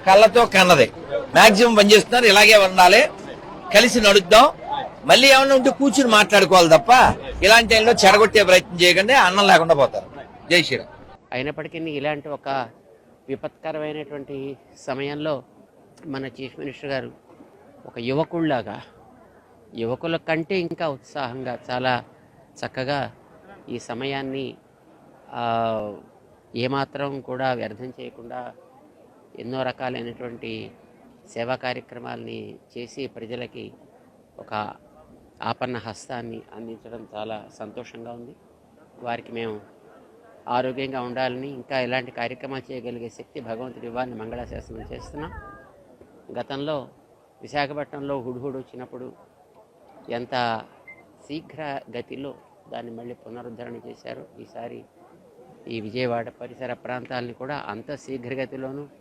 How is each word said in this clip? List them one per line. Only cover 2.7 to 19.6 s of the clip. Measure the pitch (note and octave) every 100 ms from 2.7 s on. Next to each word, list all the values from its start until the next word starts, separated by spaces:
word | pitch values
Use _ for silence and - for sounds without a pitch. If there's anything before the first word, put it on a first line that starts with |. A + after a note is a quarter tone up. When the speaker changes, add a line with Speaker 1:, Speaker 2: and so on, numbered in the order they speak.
| F#3 F3+ G#3 D4+ - - - - - -
Speaker 1:
కలిసి | G3+ A#3 A#3+
నడుద్దాం. | G#3+ G3+ F3 G#3+ C#4+ - - - - - C3+
మళ్ళీ | G3+ C4+
ఏమన్నా | C4 C4+ C4+
ఉంటే | C4
కూర్చుని | - C4+ B3 B3+
మాట్లాడుకోవాలి | G#3 G#3 G3+ F3+ F#3 E3
తప్ప | D#3 - B3 D#3+ F#2+ - -
ఇలాంటి | F#3+ A3+ A3+
టైంలో | A3+ A3
చెడగొట్టే | A3 F#3+ G#3 G#3+ G#3+
ప్రయత్నం | F#3+ F#3 - F3
చేయకండి, | F3 F3 G3+
అన్నం | C4+ F#3 F#3+ G3+
లేకుండా | E3+ D#3+
పోతారు. | D3+ B2 G2+ - C#3 B2+ - -
జై | E3+
శ్రీరామ్. | D3+ A#2 - - - - _
Speaker 2:
అయినప్పటికీ | B2+ C#3 D3 D3+ E3+
ఇలాంటి | D#3+ D3 C#3+ D3 D3
ఒక | C#3 C#3 C3+ A#2 _ _ _ _ _ -
విపత్కరమైనటువంటి | C3+ D3+ _ D#3+ D#3 D3+ D3+ C#3+ C#3+ C3+ C#3 C#3 C3 _ _ -
సమయంలో | C3+ C#3 D3 D3+ C#3 - _ _ _ _ _ D#3+
మన | C3+ C3+
చీఫ్ | B2+ C3+ -
మినిస్టర్ | C#3+ B2 C#3+
గారు | C3+ A#2+ - _ _ - _ _ _ -
ఒక | B2
యువకుడిలాగా, | A#2+ C#3 D#3+ F3 D#3 B2+ G#2+ G#2 - _ _ _ _ _ _ _